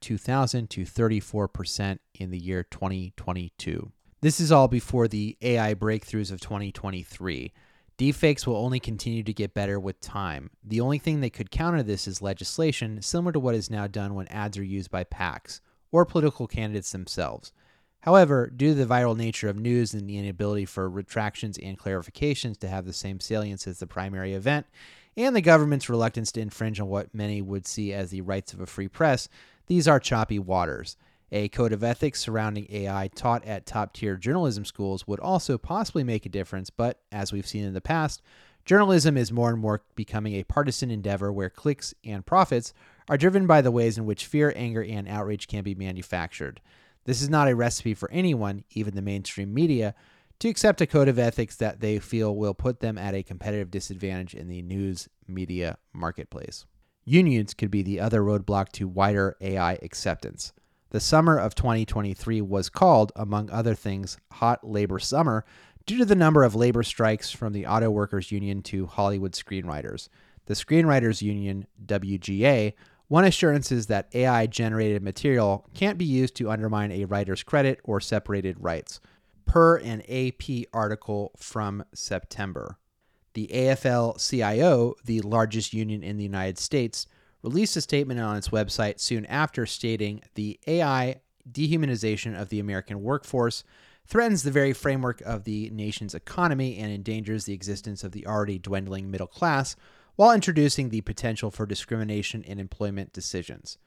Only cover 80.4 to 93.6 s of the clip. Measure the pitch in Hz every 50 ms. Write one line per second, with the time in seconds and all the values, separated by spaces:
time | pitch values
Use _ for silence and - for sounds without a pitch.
80.4 | - - 135 120 117 - - 117 110 104 107 104 - - 104 104 104 - _ -
81.4 | - - - 113 107 101 101 101 101 _ - - - - 101 92 - - - -
82.4 | 101 95 87 65 52 50 95 - _ _ _ _ _ _ _ _ _ _ - 110
83.4 | 107 - - 127 127 131 131 131 - 135 123 120 117 113 - - - - 135 123
84.4 | 113 104 107 113 156 180 147 120 117 120 - - - 123 113 110 98 104 110 113
85.4 | 113 107 107 110 104 - - 110 110 107 107 104 78 92 104 104 104 101 98 95
86.4 | 95 95 90 - - - - 139 120 113 - - - - _ _ _ _ _ _
87.4 | - 113 131 180 220 202 - 165 139 - - 139 143 131 127 120 113 107 104 104
88.4 | - - 110 107 107 101 - - 110 104 101 - - - 123 113 107 - 98 143
89.4 | 156 - - - 117 - - - - 117 113 104 107 104 104 107 - _ - 107
90.4 | 104 104 - - - - 160 175 165 143 135 131 127 127 131 131 _ _ _ _
91.4 | - 127 117 139 156 147 165 165 156 139 123 104 107 110 107 101 - 113 107 90
92.4 | 104 95 110 104 101 101 98 92 - - 104 101 101 117 139 143 - - - 127
93.4 | 117 117 107 -